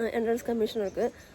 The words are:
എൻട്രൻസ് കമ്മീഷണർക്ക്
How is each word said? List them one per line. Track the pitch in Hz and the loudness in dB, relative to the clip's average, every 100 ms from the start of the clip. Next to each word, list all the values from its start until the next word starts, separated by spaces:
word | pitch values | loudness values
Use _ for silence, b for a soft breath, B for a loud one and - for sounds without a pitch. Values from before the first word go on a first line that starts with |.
| 226 | -2
എൻട്രൻസ് | 233 226 240 - | 0 2 0 0
കമ്മീഷണർക്ക് | 233 220 226 196 175 240 B B | 0 0 0 -2 0 -2 B B